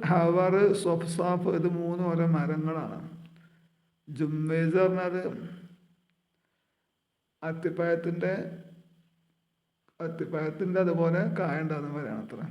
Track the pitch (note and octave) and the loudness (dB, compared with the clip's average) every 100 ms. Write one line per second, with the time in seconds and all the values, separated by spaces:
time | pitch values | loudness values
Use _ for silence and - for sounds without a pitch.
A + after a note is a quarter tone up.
0 | D#3+ F3 E3+ F3 F#3 F#3+ G3+ G3 F3 E3 | 4 4 4 4 4 6 6 4 2 0
1 | E3 E3+ F3 F3+ F3+ E3+ E3+ E3+ E3+ F3 | -2 -2 0 0 0 0 0 0 -2 -2
2 | F3+ E3+ E3+ D#3+ C#3 D#3 D#3 D#3+ D3 - | 0 2 4 4 2 0 -2 -4 -6 -8
3 | - - - - - _ _ _ _ _ | -12 -16 -20 -20 -20 _ _ _ _ _
4 | - C3+ D3+ D#3 D#3 D#3+ E3 F3+ F#3 F#3 | -14 -6 -4 -2 0 2 2 4 4 2
5 | F3+ F3+ F#3 - - - - - _ _ | -2 -2 -4 -8 -12 -14 -20 -20 _ _
6 | _ _ _ _ _ _ _ _ _ _ | _ _ _ _ _ _ _ _ _ _
7 | _ _ _ _ D#3+ E3 E3 E3 E3+ E3+ | _ _ _ _ -8 -4 -4 0 0 2
8 | E3+ E3+ F3+ G3 - - - - _ _ | 0 -2 -2 -2 -6 -12 -18 -20 _ _
9 | _ _ _ _ _ _ _ _ _ _ | _ _ _ _ _ _ _ _ _ _
10 | E3 E3 D3+ D#3+ D#3 D#3 F#3+ F#3 F3+ E3 | -8 -6 -6 -4 -4 -4 -2 2 2 4
11 | E3 E3 G3+ E3+ F3+ D3 D#3+ D3+ D3 D3 | 2 2 0 0 -2 -2 -2 -4 -4 -6
12 | C3 G#2+ A2 A#2 D#3+ | -6 -8 -10 -10 -10